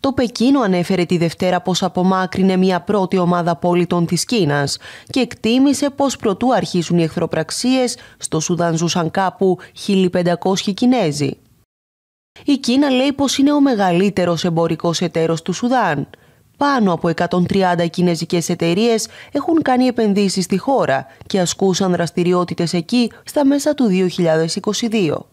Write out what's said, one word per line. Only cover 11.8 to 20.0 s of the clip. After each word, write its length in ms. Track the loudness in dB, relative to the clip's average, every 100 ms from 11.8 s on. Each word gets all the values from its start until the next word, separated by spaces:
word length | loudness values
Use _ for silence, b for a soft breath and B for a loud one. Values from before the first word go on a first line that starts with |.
| _ _ _ _ _ -10 B
Η 120 | -2
Κίνα 320 | 0 0 2
λέει 240 | 2 0
πως 240 | 0 -2 2
είναι 140 | 2
ο 100 | 4
μεγαλύτερος 840 | 2 2 2 2 2 0 0 0
εμπορικός 580 | -2 0 0 0 -2 -2
εταίρος 400 | -2 -2 -2 -2
του 120 | -4
Σουδάν. 540 | -4 0 0 0 -2 -6 B B B B _
Πάνω 360 | -2 2 2
από 140 | 2 -2
εκατόν 380 | -2 0 0 0
τριάντα 400 | 2 2 2 -2
κινέζικες 640 | 0 0 0 -2 -4 -2
εταιρείες 580 | -2 0 2 2 0 -2 B B
έχουν 300 | -6 0 0
κάνει 240 | 2 2 2
επενδύσεις 580 | 2